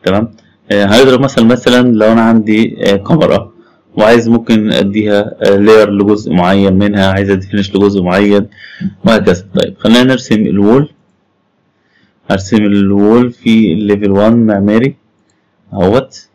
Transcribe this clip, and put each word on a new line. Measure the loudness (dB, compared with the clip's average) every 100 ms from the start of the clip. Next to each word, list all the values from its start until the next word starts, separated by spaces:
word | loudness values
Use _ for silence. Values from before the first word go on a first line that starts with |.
تمام؟ | -2 -2 -4 -12 _ _ _
آه، | -2 2
هنضرب | 2 4 2
مثل، | 0 0 2
مثلًا | 2 0 2 2
لو | 2 2
أنا | 2
عندي، | 2 0 0 -2 -2 -2 -2
آه، | -2
كاميرا | -2 0 0 -2 -4 _ _ _ _ -2
وعايز | 2 2 2
ممكن | -2 0 -2 0
أديها، | -2 -2 -2 -2 -2 -4 -4
آه، | 0 2
لاير | 4 4 2
لجزء | 0 0 -2 -2
معين | -2 0 0 0
منها، | 0 0 0 -2
عايز | -2 -2
أدي | -4 -4
finish | -6 -4 0
لجزء | 0 0
معين | -2 0 0 0 -2 -14 -20 -12 -12 -6 0
وهكذا. | 0 0 -2 -4 -6
طيب، | -6 -4
خلينا | 0 2
نرسم | 2 -2 -4 -4
الوول. | -2 0 2 2 0 _ _ _ _ _ _ _ _ _ _ _ _ _ -6
هرسم | -6 -2 0
الوول | 0 0 0 2 2 2 0
في | -4 -2 0 2 -2
level | -2 -2 0
وان | 0 2 2 0
معماري | 0 0 0 -2 -6 _ _ _ _ _ _ _
أهوت | -4 0 0 -4 -18 _